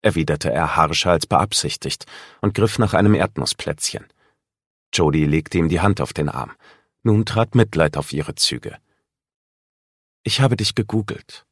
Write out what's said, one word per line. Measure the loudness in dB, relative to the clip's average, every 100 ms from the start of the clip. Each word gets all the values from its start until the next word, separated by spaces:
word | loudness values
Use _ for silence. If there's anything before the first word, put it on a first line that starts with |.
erwiderte | 0 0 0 -2 -2
er | -2 0 2
harscher | 0 2 2
als | 2 2
beabsichtigt | 0 2 -2 -4 -6 -8 -8 -12 -20 -20 _
und | -2
griff | 2 0 2
nach | 0
einem | 4 4
Erdnussplätzchen. | 4 2 -2 -6 -6 -6 -6 -6 -8 -14 _ _ _ _ _ _ _ _
Jody | 0 2 2 2
legte | 0 0 -2
ihm | 0
die | 2
Hand | 0 0
auf | -4
den | -4 -4
Arm. | -4 -10 -14 _ _ _ _
Nun | 0 2
trat | 2 0 2 4
Mitleid | 2 4 0 0
auf | -6
ihre | -6 -6 -4
Züge. | -4 -4 -10 -16 _ _ _ _ _ _ _ _ _ _ _ _ _ _
„Ich | -6 2
habe | 2
dich | 2 -2 -2
gegoogelt. | -2 -2 -4 -10 -14 -20 _